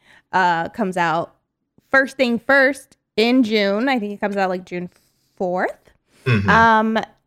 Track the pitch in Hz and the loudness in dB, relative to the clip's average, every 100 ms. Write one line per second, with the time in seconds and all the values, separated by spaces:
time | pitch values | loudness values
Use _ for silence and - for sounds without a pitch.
0 | _ _ _ 185 180 165 165 - 196 180 | _ _ _ -2 0 0 -4 -6 -4 -2
1 | 170 165 - _ _ _ _ _ _ 269 | -2 -2 -6 _ _ _ _ _ _ 0
2 | 269 - 247 233 - 277 262 277 - _ | 0 -2 -2 -2 0 2 2 0 -12 _
3 | _ - 233 254 220 220 196 202 269 254 | _ 0 2 2 2 0 0 0 -2 -2
4 | 208 202 208 202 185 185 180 180 180 _ | -4 -6 -6 -2 -2 -4 -8 -10 -10 _
5 | _ _ _ _ 185 180 294 - _ _ | _ _ _ _ -4 -2 -4 -8 _ _
6 | _ _ 131 110 101 220 226 220 220 220 | _ _ -2 0 2 4 6 4 2 -4
7 | - _ | -6 _